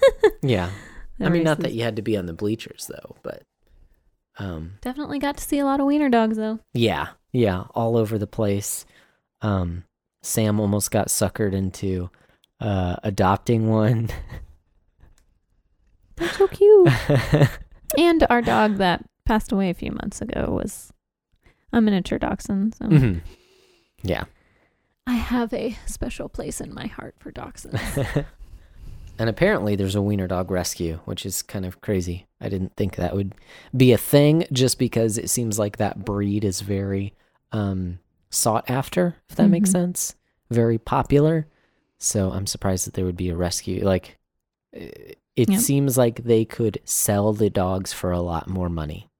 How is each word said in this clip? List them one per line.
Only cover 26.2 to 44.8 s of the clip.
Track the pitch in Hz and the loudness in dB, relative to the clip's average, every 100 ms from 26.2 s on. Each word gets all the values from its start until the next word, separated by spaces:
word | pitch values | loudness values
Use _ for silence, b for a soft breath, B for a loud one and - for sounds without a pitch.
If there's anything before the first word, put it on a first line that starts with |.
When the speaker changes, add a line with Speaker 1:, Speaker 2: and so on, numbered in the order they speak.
| - | -12
Speaker 1:
place | - - - | -10 -10 -10
in | - | -12
my | - 226 | -12 -12
heart | - - - | -12 -16 -18
for | - | -18
dachshunds. | - - - - - - 143 131 147 - | -16 -16 -16 -8 -6 -4 -4 -2 -4 -6
Speaker 2:
<laughs> | - - - b b b b - - | -12 -20 -20 b b b b -14 -6
And | 113 | -4
apparently | 104 185 185 104 101 | 0 2 2 0 0
there's | 95 101 | 0 0
a | |
wiener | 101 101 92 | 0 -2 -2
dog | 90 90 | -4 -2
rescue, | 92 85 - 82 80 - | -2 -4 -4 -6 -6 -8
which | 98 98 | -10 -8
is | - | -8
kind | - 101 92 | -8 -8 -8
of | - | -8
crazy. | - 98 90 87 - - | -2 -2 -2 -6 -12 -12
I | 101 | -6
didn't | 95 95 - | -6 -4 -4
think | 98 - | -4 -2
that | 87 98 | -2 -2
would | 98 - B B B 127 | -4 -8 B B B 4
be | 127 | 6
a | 107 | 6
thing | - 143 147 156 - | 6 6 6 4 2
just | 127 127 - | 2 2 2
because | 123 117 113 107 | 0 2 0 -2
it | 87 | -4
seems | - 113 104 | -2 -2 -2
like | 104 - | -2 -2
that | 104 - | -2 -4
breed | 104 101 101 104 | -4 -2 0 0
is | 104 92 | 0 -2
very, | 98 98 98 98 101 - _ _ _ | -4 -4 -2 -4 -4 -10 _ _ _
um, | 110 101 95 90 87 _ _ _ | -4 -2 -2 -4 -8 _ _ _
sought | - 117 110 - | -2 0 0 0
after, | 127 - 180 175 - - | -4 -2 0 0 -2 -6
if | - | 2
that | 208 | 4
makes | 180 196 | 4 2
Speaker 1:
Mm-hmm. | 185 175 | 2 0
Speaker 2:
sense. | 175 - - _ _ - | -4 -8 -10 _ _ -2
Very | 117 117 113 | 2 2 0
popular. | - 135 - 143 156 160 156 _ _ _ _ - | 0 -2 2 4 4 2 -2 _ _ _ _ -8
So | - 107 95 | -2 0 0
I'm | 95 98 | -2 -6
surprised | - 98 92 - | -4 -2 -2 -4
that | - | -4
there | 92 | -2
would | 87 | -2
be | 90 | -2
a | 85 | -2
rescue. | 87 - - 107 98 | -2 -4 -4 -2 2
Like, | 92 - - _ _ _ _ _ | 0 -2 -20 _ _ _ _ _
i-, | - | -18